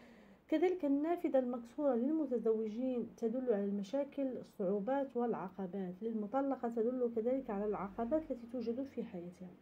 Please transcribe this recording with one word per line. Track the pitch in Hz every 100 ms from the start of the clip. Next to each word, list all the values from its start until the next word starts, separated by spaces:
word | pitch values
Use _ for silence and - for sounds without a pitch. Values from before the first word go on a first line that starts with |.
| - - - - -
كذلك | 311 359 359 285
النافذة | 277 311 349 320 269
المكسورة | 247 247 - - 285 240
للمتزوجين | 262 320 294 240 220 220 220 214 262 247 214 -
تدل | 233 247 254
على | 202 202
المشاكل، | 202 196 277 285 - 269 233
الصعوبات | - - 185 208 202 277 269 240
والعقبات. | 240 160 185 - 190 196 185 185
للمطلقة | 226 220 208 262 277 254 240
تدل | 233 240 254 240 233
كذلك | 226 269 262
على | 196 208
العقبات | 185 196 - 233 311 311
التي | 240 233
توجد | 254 226 240
في | 269 -
حياتها. | 190 180 175 - 180 -